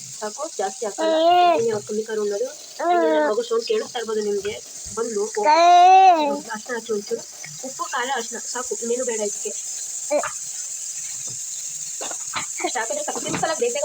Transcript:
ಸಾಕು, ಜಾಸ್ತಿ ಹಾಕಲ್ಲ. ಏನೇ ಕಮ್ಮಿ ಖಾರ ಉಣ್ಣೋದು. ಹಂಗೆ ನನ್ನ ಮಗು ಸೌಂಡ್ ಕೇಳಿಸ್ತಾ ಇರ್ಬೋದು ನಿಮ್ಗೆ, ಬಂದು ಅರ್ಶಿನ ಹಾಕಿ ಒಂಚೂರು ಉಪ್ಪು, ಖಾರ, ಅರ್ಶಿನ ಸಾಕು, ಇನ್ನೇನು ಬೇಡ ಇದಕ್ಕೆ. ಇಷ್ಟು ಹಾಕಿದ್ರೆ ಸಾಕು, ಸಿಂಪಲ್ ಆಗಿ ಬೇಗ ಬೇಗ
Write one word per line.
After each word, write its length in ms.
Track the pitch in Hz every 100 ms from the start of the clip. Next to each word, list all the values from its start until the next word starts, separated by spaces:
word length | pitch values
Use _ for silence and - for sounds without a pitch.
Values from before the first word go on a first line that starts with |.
| - -
ಸಾಕು, 300 | 214 214 311 -
ಜಾಸ್ತಿ 280 | 196 - 214
ಹಾಕಲ್ಲ. 260 | 254 320 320 330 359 349 330
ಏನೇ 200 | - 427
ಕಮ್ಮಿ 220 | - 214
ಖಾರ 160 | 220 214
ಉಣ್ಣೋದು. 260 | 208 202
ಹಂಗೆ 640 | 262 294 - - 339 349 320
ನನ್ನ 220 | 311 302
ಮಗು 120 | 214
ಸೌಂಡ್ 220 | 233 233
ಕೇಳಿಸ್ತಾ 340 | 233 214 - 240
ಇರ್ಬೋದು 220 | 220 214
ನಿಮ್ಗೆ, 400 | 208 202 196 233 - - -
ಬಂದು 300 | - 233 208
ಅರ್ಶಿನ 1500 | 214 - 302 320 339 349 359 381 381 330 294 294 294 214 -
ಹಾಕಿ 180 | 233 226
ಒಂಚೂರು 280 | 208 208 233 - - - -
ಉಪ್ಪು, 200 | 262 262
ಖಾರ, 240 | 339 269 247
ಅರ್ಶಿನ 240 | 262 226 220
ಸಾಕು, 400 | - 247 254 208
ಇನ್ನೇನು 220 | 233 240
ಬೇಡ 160 | 240 220
ಇದಕ್ಕೆ. 580 | 208 - 208 - - - - - - 294 - - - - - - - - - - - - - - - - - - - - - - - - 339
ಇಷ್ಟು 120 | -
ಹಾಕಿದ್ರೆ 260 | 226 294
ಸಾಕು, 160 | - -
ಸಿಂಪಲ್ 300 | - 320 320
ಆಗಿ 100 | 320
ಬೇಗ 120 | 240
ಬೇಗ 100 | 285